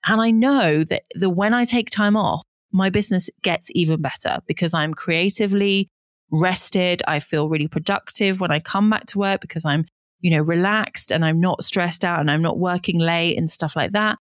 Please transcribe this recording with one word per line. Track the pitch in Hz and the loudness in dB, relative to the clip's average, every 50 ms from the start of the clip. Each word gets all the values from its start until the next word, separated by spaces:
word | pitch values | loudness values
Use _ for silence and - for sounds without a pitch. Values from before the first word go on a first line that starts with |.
| - | 0
And | - 214 220 | 2 2 2
I | 226 226 | 4 4
know | 226 226 233 269 277 269 208 165 151 156 160 | 4 4 4 4 4 4 4 4 4 2 2
that | 160 - - - _ - | 0 -2 -6 -6 _ -6
the, | 170 180 190 | -2 -2 0
when | 175 175 196 214 233 | 0 0 0 2 2
I | 247 240 | 2 0
take | 233 240 247 226 - | 0 0 -2 -2 -2
time | - - 214 208 208 | -2 0 2 2 2
off, | 214 196 113 80 - - _ _ _ _ _ - | 2 2 0 -2 -4 -6 _ _ _ _ _ 0
my | 185 190 190 | 2 2 2
business | 185 208 202 - 202 185 180 - - _ | 2 0 0 2 0 -2 -2 -4 -10 _
gets | - 185 170 - - - | -4 -2 -2 -2 -6 -4
even | - - 170 156 160 160 | -2 0 2 2 2 0
better | 156 131 - - - - - - - | -2 -6 -6 -4 -4 -4 -4 -4 -4
because | - 185 - 180 165 170 | -6 -4 -2 -2 -2 0
I'm | 165 151 156 156 | 0 -2 -2 -4
creatively | - - - 165 165 175 202 196 - 214 202 196 202 202 202 196 196 196 _ _ _ _ _ _ _ _ _ - | -6 -4 -2 0 0 0 0 0 0 0 0 2 2 2 2 2 0 0 _ _ _ _ _ _ _ _ _ 0
rested. | 156 170 185 185 - - - - 196 180 180 180 175 - | 2 2 2 0 -2 -4 -2 0 0 0 0 0 -2 -2
I | - 156 147 | -2 -2 -4
feel | - - - 156 151 | -4 -4 -2 -2 -2
really | 156 160 156 147 | 0 -2 -2 -2
productive | 156 - 160 160 - 202 196 _ - - - 208 196 190 185 | -2 -4 -6 -2 -2 -4 -4 _ -8 -4 -2 0 0 0 0
when | 185 170 | -2 -2
I | 151 151 | -2 -2
come | 160 - - 190 208 214 | -2 -4 -2 2 2 2
back | 214 - - | 2 0 -4
to | - - 196 | -6 -4 -2
work | 202 196 196 - | 0 0 -2 -2
because | - - - 165 170 | -4 -8 -10 -6 -2
I'm, | 156 143 151 160 - _ _ _ _ _ _ | 0 0 0 0 -4 _ _ _ _ _ _
you | 175 180 | 0 2
know, | 165 151 | 2 4
relaxed | 151 160 170 170 180 196 208 220 214 - _ - - - | 2 2 2 2 2 2 0 0 -2 -2 _ -6 -2 -2
and | - 160 165 | 0 0 2
I'm | 160 160 165 | 2 2 2
not | 175 185 170 - - | 2 2 0 0 -2
stressed | - - 196 175 175 170 - - | -2 0 0 0 0 -2 -2 -2
out | 180 175 160 | -2 0 0
and | 151 151 | 0 0
I'm | 143 156 | 2 2
not | 165 165 - | 0 0 0
working | - 180 180 175 180 180 - 175 170 | 0 -2 -2 -2 -2 -2 -2 0 2
late | 165 165 170 170 170 170 - | 2 2 2 0 0 0 0
and | - 165 160 | 0 -2 -4
stuff | - - - 156 - | -4 -4 -6 -4 -2
like | 160 139 - | -2 -4 -2
that. | 196 208 214 214 226 - | 0 0 0 0 -2 -4